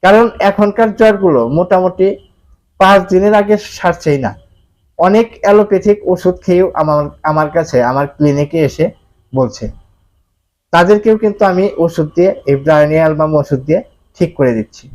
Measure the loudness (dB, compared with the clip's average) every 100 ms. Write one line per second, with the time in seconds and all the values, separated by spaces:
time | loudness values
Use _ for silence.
0 | 4 4 2 0 -2 0 -2 0 -2 2
1 | 2 2 0 0 0 -2 0 0 -2 -2
2 | -2 -2 _ _ _ _ _ _ 4 4
3 | 2 0 2 2 2 -2 -4 -6 -4 -4
4 | -2 -2 -4 -10 _ _ _ _ _ -2
5 | 2 2 0 -4 0 2 2 0 0 -2
6 | 0 -2 -2 -4 -2 0 0 -2 -2 -2
7 | -4 -6 -4 -2 -2 -2 -2 -2 -2 -2
8 | -4 -2 0 0 -2 -2 -2 -2 -6 -6
9 | _ _ _ -4 -4 -4 -14 -14 _ _
10 | _ _ _ _ _ _ _ 0 2 2
11 | 2 0 0 0 0 0 -2 -2 -4 -2
12 | -6 0 0 0 -2 -2 2 2 2 2
13 | 0 0 0 0 -2 -4 -2 -4 -4 _
14 | _ _ -6 0 -2 -2 -6 -12 -20